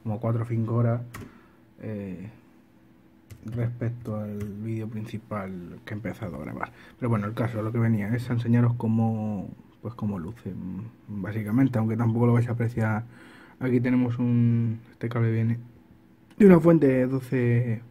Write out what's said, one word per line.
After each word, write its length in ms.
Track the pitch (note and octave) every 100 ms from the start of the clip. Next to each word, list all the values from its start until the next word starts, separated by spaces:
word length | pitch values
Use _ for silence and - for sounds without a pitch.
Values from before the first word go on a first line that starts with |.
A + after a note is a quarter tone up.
como 180 | A2+ G#2
cuatro 220 | A2+ A#2
o 40 | A#2
cinco 300 | A#2 A2 A#2+
horas, 260 | A#2 A#2+ A#2+ - - - - _ _ -
eh, 480 | A2 G#2 G2 F2 G#2 - - _ _ _ _ _ _ _ _ - A2
respecto 720 | A#2+ A#2 - A#2 A#2+ A2+ G#2+
al 240 | G#2 G#2 G#2 G2+
vídeo 240 | A2 A2+ G#2+
principal 920 | G#2+ G#2 G#2 - G#2 F#2+ F#2 F2 - -
que 80 |
he 40 | G#2+
empezado 400 | F#2 F#2+ G2 C#2+
a 20 |
grabar. 320 | C#2 - - - - -
Pero 140 | B2
bueno, 160 | A2 G#2
el 80 | A2+
caso, 260 | A#2+ A2+
lo 100 | A2
que 60 | A#2+
venía 380 | A2+ A2 G2+ A#2+
es 120 | -
a 20 |
enseñaros 400 | A#2 A#2 A#2+ A#2+
cómo, 800 | A#2+ A2+ A2 A2+ A2 G#2+ G2+ - - - _
pues 100 | G#2
cómo 240 | - G#2+ G2
luce, 320 | D#2+ A2+ G2
mm, 720 | F2+ F2+ F#2 A2+ - - G#2
básicamente, 560 | F#2 G#2+ G#2 A#2 C3+ A2+
aunque 180 | A2+ A2
tampoco 300 | A2+ A2+ A#2+
lo 80 |
vais 160 | A#2+ A#2+
a 40 |
apreciar. 500 | A#2+ A#2 - A2 G#2+ A#2 - - - - -
Aquí 200 | B2+ B2
tenemos 380 | B2 B2+ B2 A#2+
un, 600 | B2 A#2+ A#2 A#2 A2+ A2+ -
este 180 | - A#2
cable 240 | A#2 A2+
viene 280 | A2+ A2+ A#2 - - _ - _ _ _ -
de 120 | G3+
una 120 | F3
fuente 280 | E3 E3 C#3
de 180 | C3 B2+
doce 760 | C3+ B2+ C3+ A#2+ A#2+ A#2+ A2 -